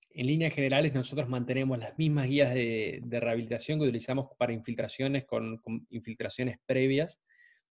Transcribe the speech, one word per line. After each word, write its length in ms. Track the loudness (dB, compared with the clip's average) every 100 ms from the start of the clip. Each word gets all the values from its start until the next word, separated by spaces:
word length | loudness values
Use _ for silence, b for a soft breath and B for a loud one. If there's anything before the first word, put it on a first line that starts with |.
| _
en 160 | -4 0
líneas 260 | 2 2
generales, 420 | 0 2 4 4
nosotros 340 | 2 -2 -4 -2
mantenemos 500 | -2 -2 0 0 -2
las 180 | -4 0
mismas 300 | 2 2 4
guías 260 | 4 4
de, 480 | 4 2 2 -2 -4
de 160 | -4 -2
rehabilitación 580 | 0 -2 -2 -4 -2 0
que 60 |
utilizamos 440 | 2 0 -2 -2 -2 -2
para 160 | -2
infiltraciones, 720 | -2 -4 -4 -4 -2 0 0 -2
con, 320 | -4 -4 -6
con 280 | -6 -8 -8
infiltraciones 680 | -12 -10 -8 -6 -4 -4 -4 0
previas, 560 | 2 4 2 0 -4 _ b b b b